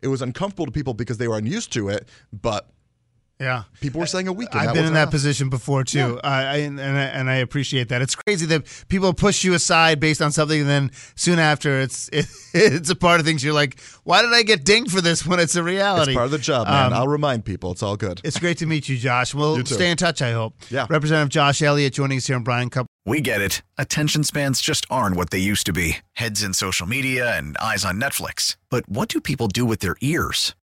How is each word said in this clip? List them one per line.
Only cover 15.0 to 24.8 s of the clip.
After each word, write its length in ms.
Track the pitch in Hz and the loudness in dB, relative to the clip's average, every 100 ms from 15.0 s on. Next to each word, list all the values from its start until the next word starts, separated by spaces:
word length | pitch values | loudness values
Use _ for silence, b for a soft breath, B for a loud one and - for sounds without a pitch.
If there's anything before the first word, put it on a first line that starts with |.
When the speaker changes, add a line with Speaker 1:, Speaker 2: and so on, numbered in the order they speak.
Speaker 2:
this 260 | 170 160 156 | 2 2 2
when 140 | 180 | 2
it's 160 | 170 180 | 2 2
a 80 | |
reality?" 480 | 170 190 196 180 147 | 0 0 2 2 2
Speaker 1:
It's 40 | 127 | 2
part 80 | 123 | 0
of 60 | |
the 60 | 147 | 0
job, 300 | 127 139 113 | 0 0 4
man. 200 | 139 131 | 4 4
Speaker 2:
Um, 60 | |
Speaker 1:
I'll 140 | 110 135 | 2 0
remind 380 | 147 147 123 107 | 2 0 -2 -4
people. 260 | 92 90 | -6 -6
It's 100 | 92 | -4
all 140 | 104 101 | -4 -4
good. 240 | 104 90 165 | -4 -6 -6
Speaker 2:
It's 120 | - | -2
great 200 | 175 165 | -2 -2
to 80 | 160 | -2
meet 240 | 160 139 | -4 -2
you, 80 | 131 | -2
Josh. 360 | 127 123 123 | 0 0 0
We'll 220 | 139 147 160 | 0 0 0
Speaker 1:
You 80 | |
too. 120 | 160 120 | -2 0
Speaker 2:
stay 140 | 180 | 0
in 60 | 170 | 2
touch, 260 | 175 160 | 0 0
I 120 | 127 | -2
hope. 220 | 117 113 - - | -2 -4 -8 -8
Speaker 1:
Yeah. 160 | 127 123 | -6 0
Speaker 2:
Representative 400 | 156 151 156 147 | 0 2 2 2
Josh 320 | 160 143 139 | 4 4 4
Elliott 320 | 151 147 139 | 2 2 2
joining 240 | 120 139 135 | 0 -2 -2
us 100 | - | -2
here 80 | 127 | -4
on 80 | |
Brian 260 | 117 120 123 | -2 -2 -2
Cup. 180 | 127 123 _ - | -4 -6 _ -4
Speaker 3:
We 160 | 139 | -2
get 180 | 127 107 | 0 0
it. 220 | 98 - - - | -2 -4 -8 -8
Attention 480 | 135 - 151 151 147 | -4 -2 0 0 -2
spans 340 | 151 139 131 | -2 -2 0
just 260 | - 147 | -2 -2